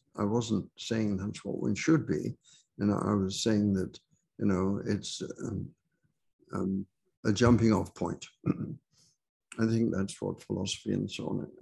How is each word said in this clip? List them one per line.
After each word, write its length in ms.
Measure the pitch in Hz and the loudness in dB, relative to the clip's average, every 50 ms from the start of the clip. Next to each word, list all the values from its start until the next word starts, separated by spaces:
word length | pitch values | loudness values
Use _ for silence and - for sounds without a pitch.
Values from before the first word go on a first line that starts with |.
| _ _ - | _ _ -6
I 60 | - 104 | -2 -2
wasn't 460 | 101 110 120 113 110 107 95 - - _ | 0 0 0 0 0 0 -2 -2 -4 _
saying 400 | - - - 113 110 107 104 101 | -10 -6 -4 -2 0 0 0 0
that's 260 | 90 98 104 - - - | -2 -4 -6 -6 -6 -6
what 180 | 95 - - | -6 -6 -2
one 140 | - 117 104 | -2 -2 -2
should 300 | - - 156 160 156 - | 0 2 4 4 4 4
be. 300 | - 78 - - - - - _ - - - _ _ _ - | 2 -2 -2 -2 -4 -6 -8 _ -20 -20 -20 _ _ _ 0
And 140 | 101 104 101 | 2 2 2
I 200 | - - 101 104 | 2 2 2 2
was 280 | 101 95 95 98 - | 2 2 0 -2 -2
saying 320 | - 117 110 104 104 104 98 | 0 2 2 4 4 4 2
that 260 | 92 90 - - - _ _ _ _ _ _ _ - | 2 0 -2 -6 -12 _ _ _ _ _ _ _ -2
you 60 | 107 | 0
know, 360 | 101 95 90 95 95 101 98 - | 2 2 2 2 0 0 -2 -2
it's, 360 | 107 107 98 - - - - - - - - - | -2 -2 -2 -2 -6 -8 -8 -8 -8 -8 -8 -6
um, 240 | 120 104 - - - - _ _ _ _ _ _ _ _ _ _ _ _ _ _ - 107 | -6 -4 -4 -6 -8 -12 _ _ _ _ _ _ _ _ _ _ _ _ _ _ -8 -6
um, 320 | 101 95 95 95 95 95 - _ _ _ _ _ _ - | -4 -2 -2 -2 -4 -4 -8 _ _ _ _ _ _ -2
a 80 | 113 101 | 0 2
jumping 400 | 98 120 117 117 104 117 113 107 | 6 6 8 8 8 6 6 4
off 200 | 90 90 - - | 4 2 -2 -6
point. 300 | - - 87 - - - - - | -6 -4 -4 -4 -6 -10 -16 -18
<clears throat> 100 | _ - - - - - - - - _ _ _ _ _ _ _ _ _ _ _ _ _ _ - - | _ -2 -2 -2 -2 -4 -8 -8 -10 _ _ _ _ _ _ _ _ _ _ _ _ _ _ -4 -2
I 60 | 113 | 0
think 260 | 113 113 113 117 107 | 2 2 2 2 2
that's 300 | - 95 98 101 - - | 0 -2 -2 -4 -6 -6
what 220 | 101 98 - - - | -6 -6 -6 -6 -8
philosophy 500 | - 98 95 95 98 - - - 104 98 | -6 -6 -4 -4 -4 -6 -6 -4 -2 -2
and 160 | 98 101 - | -2 -2 -4
so 180 | - - - | -6 -8 -6
on, 200 | - - 98 - - - - | -4 -4 -4 -6 -8 -10 -10